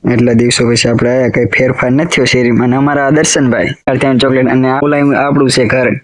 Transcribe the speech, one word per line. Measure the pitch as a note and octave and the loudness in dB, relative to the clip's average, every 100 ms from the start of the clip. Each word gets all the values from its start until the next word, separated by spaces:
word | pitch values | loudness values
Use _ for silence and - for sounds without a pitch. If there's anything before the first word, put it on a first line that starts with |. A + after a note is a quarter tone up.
| - | -2
એટલા | A#2+ A#2+ A#2 | 0 2 2
દિવસો | A#2+ A#2+ A#2+ | 0 0 0
પછી | A#2 A#2+ | 0 0
આપણે | A#2 A#2+ | 0 0
આયા, | B2+ B2 C#3 | 0 0 0
કઈ | A#2+ | -2
ફેરફાર | - C3 A#2+ B2 | 0 -2 -2 -2
નથી | C3 E3+ | 0 -2
થયો | - B2 | -2 0
શેરીમાં. | B2+ A#2+ A#2 B2 | 0 0 0 0
અને | B2+ | 0
અમારા | C#3+ C#3+ C#3 D3+ | 0 0 0 0
દર્શનભાઈ, | D#3 E3+ C3+ A2+ F2 C#3 - | 0 0 0 0 -2 -6 -4
અત્યારે | C3 C3+ B2+ | -2 0 0
ચોકલેટ | C3+ C3 B2+ | 2 0 0
અને | B2+ C3 | 0 0
આ | C3 C#3+ | 0 0
ઓલા | D3 | 0
એમ | C#3+ A#2+ | 0 0
આપણું | C#3 C#3+ C3+ | 0 0 0
છે | B2+ A#2 | 2 0
ઘર. | B2+ B2 G#2 | 0 0 -4